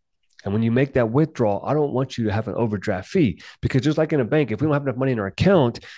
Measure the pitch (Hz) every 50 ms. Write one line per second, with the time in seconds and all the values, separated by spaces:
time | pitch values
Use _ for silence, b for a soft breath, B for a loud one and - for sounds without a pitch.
0 | _ _ _ _ _ _ _ - - 98 98 110 113 113 113 123 143 143 - 135
1 | 120 110 110 139 160 156 - - 123 107 101 98 - 101 131 151 147 143 - 123
2 | 135 131 - - 113 107 98 110 107 107 87 - 120 117 104 98 - 107 101 92
3 | - - - 196 160 107 80 B B B B B - - - 135 113 147 156 165
4 | 160 147 165 147 123 104 139 156 147 110 110 101 - 156 147 143 143 139 123 120
5 | 131 135 131 113 101 98 - - - 180 202 180 135 120 117 - B B B